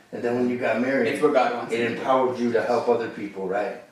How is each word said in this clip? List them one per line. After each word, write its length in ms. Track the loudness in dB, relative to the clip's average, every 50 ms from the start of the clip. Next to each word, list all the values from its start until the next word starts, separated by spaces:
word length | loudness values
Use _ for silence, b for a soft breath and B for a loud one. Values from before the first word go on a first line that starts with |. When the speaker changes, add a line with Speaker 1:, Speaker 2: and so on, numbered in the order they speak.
| -18 _
Speaker 1:
And 100 | -8 -4
then 140 | -2 0 0
when 140 | 2 0 0
you 80 | 0 0
got 200 | 0 0 0 0
married, 260 | 0 0 2 2 2 0
Speaker 2:
It's 140 | 0 2 2
what 100 | 4 4
God 220 | 4 2 2 0
wants 180 | -4 -4 -4 -2
Speaker 1:
it 60 | -2
Speaker 2:
me 40 | -2
to 40 | -2
do. 60 | -2
Speaker 1:
empowered 420 | -2 0 2 2 2 2 0 0 0
you 140 | 0 0 2
to 80 | 2
help 260 | 2 2 0 2 2 2
other 200 | 2 2 0 -4
people, 380 | -6 -8 -8 -8 -8 -6 -4 -4
right? 300 | -2 -2 -2 -4 -6 -10 -14 -20